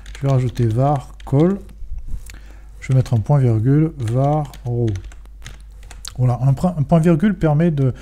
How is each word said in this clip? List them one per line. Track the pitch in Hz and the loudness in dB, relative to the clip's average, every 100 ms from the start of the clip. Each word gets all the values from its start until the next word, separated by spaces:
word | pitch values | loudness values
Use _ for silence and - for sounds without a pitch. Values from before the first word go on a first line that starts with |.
| - - | -18 -6
je | 135 | 0
vais | |
rajouter | 135 127 - 117 | 2 0 0 0
var | 110 139 143 - - - | 2 2 0 -4 -14 -2
call. | 135 170 196 - - - - - - - - - - - - | 2 4 2 -6 -14 -10 -8 -6 -8 -8 -16 -18 -20 -20 -12
Je | - | 0
vais | 131 | 2
mettre | - | 2
un | 117 | 0
point | 101 147 | 2 2
virgule, | 127 110 117 147 156 147 | 4 2 2 2 2 -2
var | 110 123 139 151 147 - 123 | -4 0 0 0 -4 -8 -6
row. | 120 117 95 - - - - - - - - - - - - | -2 -2 -2 -8 -16 -18 -18 -18 -18 -18 -20 -18 -16 -12 -2
Voilà, | 127 120 | 0 2
un, | 135 | 2
pr-, | 131 180 165 | 2 0 0
un | |
point | 131 165 | 2 4
virgule | 165 160 214 190 | 4 4 2 2
permet | 160 147 175 | 2 4 2
de, | 143 131 - | 2 0 -2